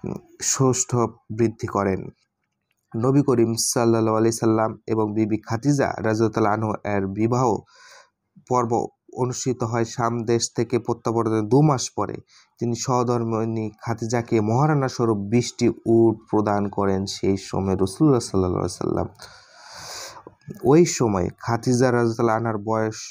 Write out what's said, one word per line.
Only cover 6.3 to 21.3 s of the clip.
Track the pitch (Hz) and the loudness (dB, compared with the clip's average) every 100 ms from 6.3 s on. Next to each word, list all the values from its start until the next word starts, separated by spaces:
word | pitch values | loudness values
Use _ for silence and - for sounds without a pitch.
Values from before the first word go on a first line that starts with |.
| 113 107 | 2 0
আনহা | 107 110 101 101 | 0 -2 -4 -4
এর | 101 95 | -2 -2
বিবাহ | 101 113 123 127 95 - _ - - _ _ _ - _ | -2 0 2 2 0 -6 _ -20 -20 _ _ _ -20 _
পর্ব | 123 117 117 - _ - - | 0 0 -2 -2 _ -18 -6
অনুষ্ঠিত | 127 123 131 120 | -6 -4 -6 -4
হয় | 113 117 | -2 -2
শাম | 113 - 117 120 | -4 -4 -4 -2
দেশ | 113 117 - | -2 -2 -2
থেকে | - 117 113 | -4 -2 -2
প্রত্যাবর্তনের | 117 117 - 113 113 110 107 | -2 -4 -2 -2 0 -2 2
দু | 127 | 4
মাস | 151 127 - | 4 0 -4
পরে। | - 98 - _ _ _ | -6 -6 -8 _ _ _
তিনি | _ 117 | _ -6
সহধর্মিণী | 117 - 123 120 120 113 113 113 113 110 110 | -4 0 0 2 0 -2 -2 -2 -4 -6 -8
খাদিজাকে | - 113 113 120 117 113 | -8 -6 -2 -4 0 0
মহারানা | 107 117 151 147 131 | 2 2 2 2 -2
স্বরূপ | - 117 104 101 | 0 0 0 0
বিশটি | 120 117 - 120 117 | 0 0 0 0 0
উট | - 113 113 110 _ | 2 4 4 2 _
প্রদান | 107 107 101 101 | 0 2 0 -2
করেন। | 101 98 95 | -2 0 0
সেই | 95 - 98 98 | -4 -2 -2 -2
সময় | - 92 95 | -2 -4 -2
রাসূলুল্লাহ | 95 95 - 156 123 | 0 -2 2 4 4
সাল্লাল্লাহু | - 98 90 95 | 0 -2 0 -2
আলাইহি | 92 - | -4 -4
ওয়াসাল্লাম, | - - 90 - - - _ - - - - - - - - _ - - | -4 -2 -4 -10 -20 -20 _ -20 -20 -18 -16 -16 -16 -18 -20 _ -18 -2
ওই | 120 151 | 6 6
সময় | 175 - 120 98 90 | 6 4 0 2 -2